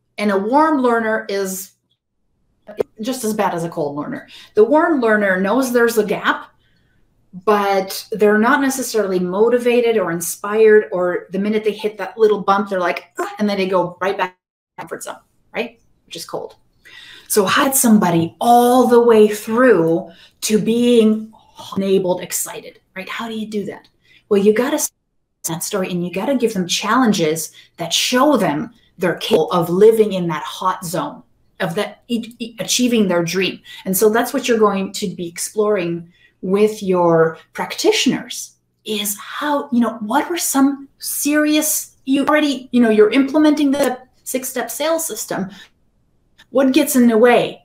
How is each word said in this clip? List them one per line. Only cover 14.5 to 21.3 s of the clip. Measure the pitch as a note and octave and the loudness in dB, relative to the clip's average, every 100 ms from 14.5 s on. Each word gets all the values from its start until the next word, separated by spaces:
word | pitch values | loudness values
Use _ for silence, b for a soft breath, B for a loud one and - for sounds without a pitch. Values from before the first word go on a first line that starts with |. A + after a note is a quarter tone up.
| _ _ - | _ _ -18
the | |
comfort | - - | -14 -14
zone, | - - _ _ _ | -14 -16 _ _ _
right? | - A#2 - _ _ _ | -10 -10 -12 _ _ _
Which | E3 | -16
is | - | -12
cold. | D#3+ - - _ _ - B B B B | -12 -12 -18 _ _ -20 B B B B
So | - F#3+ | 0 2
how | - | 2
did | C#4 | 0
somebody | C4 A#3+ G#3+ F3+ E3+ E3 - | 2 4 4 4 0 -2 -2
all | A#3 A#3+ A#3+ B3 A#3 | 4 4 6 4 4
the | A#3+ | 6
way | A#3+ A3 G#3+ | 6 6 6
through | G#3 - A3 B3+ F#3+ E3 E3 F#3 B B B | 2 -4 2 4 4 2 0 -4 B B B
to | - G#3+ | -2 0
being | A3 A#3 A#3+ A#3+ A3 A3 - | 0 0 4 4 4 2 -4